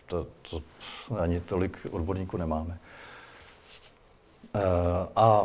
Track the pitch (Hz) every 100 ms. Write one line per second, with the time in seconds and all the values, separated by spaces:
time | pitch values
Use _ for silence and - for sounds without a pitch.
0 | - 87 73 - - 82 73 - - -
1 | - 107 85 87 87 95 98 - - 98
2 | 85 95 92 - 82 78 82 87 - -
3 | - - - - - - - - - -
4 | _ - _ - - 104 98 90 87 87
5 | 87 - 113 107